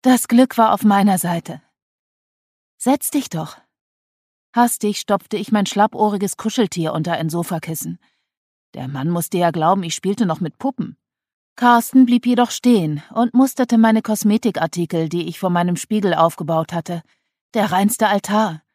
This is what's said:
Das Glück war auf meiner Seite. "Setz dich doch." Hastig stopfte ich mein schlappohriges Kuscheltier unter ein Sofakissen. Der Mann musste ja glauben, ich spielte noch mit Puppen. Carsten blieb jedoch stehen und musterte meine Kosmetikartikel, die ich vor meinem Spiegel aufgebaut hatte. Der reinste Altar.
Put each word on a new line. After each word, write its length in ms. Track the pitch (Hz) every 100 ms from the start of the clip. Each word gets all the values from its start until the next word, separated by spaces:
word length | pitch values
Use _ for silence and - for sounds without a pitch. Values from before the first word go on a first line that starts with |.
Das 260 | 254 247 -
Glück 300 | 233 254 -
war 140 | 220
auf 100 | 202
meiner 320 | 208 202 202 185
Seite. 460 | 175 170 - 147 _ _ _ _ _ _ _ _ _ _ _ _
"Setz 340 | 240 285 -
dich 200 | 294 -
doch." 260 | 160 151 - _ _ _ _ _ _ _ _ _
Hastig 460 | 233 240 - 208 202
stopfte 380 | - 202 - 214
ich 120 | 208
mein 140 | 214
schlappohriges 720 | 190 196 214 - 214 202 196 -
Kuscheltier 560 | 220 - 202 - 160
unter 200 | 160 160
ein 180 | 165 160
Sofakissen. 680 | 170 165 165 - 160 165 175 _ _ _ _ _ _ _
Der 140 | - 131
Mann 200 | 139 151
musste 300 | 170 - 170
ja 120 | 170
glauben, 320 | 165 156 196
ich 120 | 170
spielte 320 | - 190 208 196
noch 140 | 131
mit 180 | 165 _
Puppen. 400 | 269 - 165 147 _ _ _ _ _ -
Carsten 480 | 240 233 - 262
blieb 220 | 240 240 240
jedoch 240 | 240 240
stehen 520 | - 247 226 156 147 -
und 180 | - 233
musterte 460 | 240 262 - 240 233
meine 240 | 226 220
Kosmetikartikel, 1040 | 220 214 208 214 226 - 165 170 170 170 160
die 180 | 170 165
ich 120 | 165
vor 100 | 185
meinem 280 | 175 175 180
Spiegel 360 | - 214 190
aufgebaut 600 | 160 165 - 156 160 160
hatte. 280 | 175 165 170 _ _ _ _ _
Der 180 | 226 202
reinste 360 | 185 202 - 214
Altar. 540 | 202 - 208 214 156 _